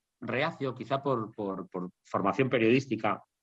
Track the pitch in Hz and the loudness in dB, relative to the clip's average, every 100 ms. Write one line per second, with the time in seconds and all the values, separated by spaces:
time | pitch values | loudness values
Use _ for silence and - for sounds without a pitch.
0 | _ _ 117 123 - - 135 123 - 135 | _ _ -6 -2 -2 -2 -6 -6 -4 -2
1 | 143 123 107 - 101 95 90 92 90 - | 0 0 -2 -4 -4 -4 -6 -6 -8 -10
2 | _ 104 98 95 131 131 110 131 135 110 | _ 0 2 2 2 4 6 4 2 -2
3 | 104 95 - _ | -2 -2 -6 _